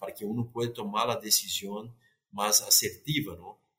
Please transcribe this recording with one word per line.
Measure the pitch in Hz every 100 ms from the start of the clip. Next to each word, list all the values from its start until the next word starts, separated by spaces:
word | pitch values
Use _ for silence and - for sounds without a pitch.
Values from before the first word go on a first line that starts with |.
para | 98
que | -
uno | 104 120 117
pueda | 117 120
tomar | 117 104 107 120
a | 107
decisão | 107 - 92 - 101 104 120 - _ _ _
mais | 101 104 104
assertiva, | - - 104 - 147 156 98 85
não? | 92 - _